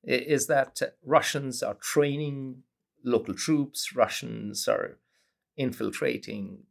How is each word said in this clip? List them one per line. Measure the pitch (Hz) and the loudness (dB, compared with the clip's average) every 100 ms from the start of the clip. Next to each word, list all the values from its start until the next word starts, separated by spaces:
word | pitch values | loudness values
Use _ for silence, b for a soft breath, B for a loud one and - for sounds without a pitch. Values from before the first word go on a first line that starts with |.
| - | 0
i-, | |
is | 127 - 143 - | 0 2 0 4
that | 143 131 - 135 _ | 2 2 -2 -4 _
Russians | 127 147 - 147 139 123 | 2 4 4 -2 -4 -4
are | 127 104 | -4 -4
training | - 151 147 143 147 139 135 127 _ _ _ _ 127 | 0 4 4 2 -2 -4 -8 -10 _ _ _ _ 2
local | 120 120 | 2 2
troops, | 139 - 151 139 - - | -6 0 2 0 -4 -6
Russians | 127 113 - 117 110 104 104 - | 2 2 2 -8 -8 -8 -4 0
are | - - - _ _ _ _ _ - | 0 0 -10 _ _ _ _ _ -4
infiltrating | 127 - 107 101 139 117 - 107 95 92 _ | -4 -2 -6 -2 -2 -2 -6 -10 -10 -12 _